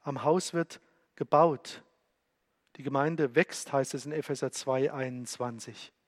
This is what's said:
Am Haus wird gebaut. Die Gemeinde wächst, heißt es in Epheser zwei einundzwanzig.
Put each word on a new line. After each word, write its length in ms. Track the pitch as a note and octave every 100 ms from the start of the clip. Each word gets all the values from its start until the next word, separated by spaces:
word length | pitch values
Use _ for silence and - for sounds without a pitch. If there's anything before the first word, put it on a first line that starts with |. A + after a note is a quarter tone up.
Am 200 | - C3+
Haus 300 | C3+ F3+ -
wird 300 | E3+ E3 - _ _ _ -
gebaut. 640 | C#3 D3 E3 C#3 - - _ _ _ _ _ _ _ _ _ -
Die 60 |
Gemeinde 520 | C#3 C#3 D3 E3 C#3+
wächst, 380 | B2 F3+ - -
heißt 220 | C#3 C3
es 100 | C#3
in 80 | B2+
Epheser 400 | D3+ - C#3 C3
zwei 400 | - - C3 C#3
einundzwanzig. 1000 | C#3+ C3 B2+ B2 - B2 A#2 - A#2 - _